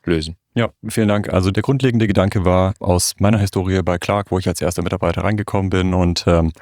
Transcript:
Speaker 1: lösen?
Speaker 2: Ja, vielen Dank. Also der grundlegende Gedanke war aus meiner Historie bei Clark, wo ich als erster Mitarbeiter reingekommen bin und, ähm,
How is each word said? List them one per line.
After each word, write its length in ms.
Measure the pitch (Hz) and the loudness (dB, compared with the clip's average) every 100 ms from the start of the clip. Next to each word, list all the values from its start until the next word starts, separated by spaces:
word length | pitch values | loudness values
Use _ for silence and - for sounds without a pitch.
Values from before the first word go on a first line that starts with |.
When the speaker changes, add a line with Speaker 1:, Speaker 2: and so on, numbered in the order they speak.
Speaker 1:
lösen? 320 | - 82 80 82 _ 120 | -4 -2 -4 -12 _ -4
Speaker 2:
Ja, 140 | 110 _ 107 | -4 _ -8
vielen 220 | 117 104 | 0 2
Dank. 240 | 104 - | 2 0
Also 180 | 92 92 | 0 0
der 140 | 98 | 0
grundlegende 420 | 110 139 131 117 110 | 0 0 2 2 2
Gedanke 380 | 98 95 107 | 2 2 2
war 300 | 90 92 95 - | 2 2 2 -2
aus 360 | 92 90 - - | 0 0 0 0
meiner 200 | 101 110 | 0 2
Historie 440 | 98 98 92 95 | 0 -2 0 0
bei 160 | 87 87 | 0 -2
Clark, 320 | - 101 101 | 0 -2 0
wo 80 | 92 | -2
ich 80 | 92 | -2
als 140 | 87 | -2
erster 220 | 78 85 | -4 -4
Mitarbeiter 420 | 87 92 87 85 | -4 -2 -2 -2
reingekommen 440 | 90 107 101 101 95 | -2 -2 -2 -2 0
bin 260 | 95 92 | 0 0
und, 280 | 92 87 85 - | 2 0 0 2
ähm, 240 | 85 82 - | 2 2 -2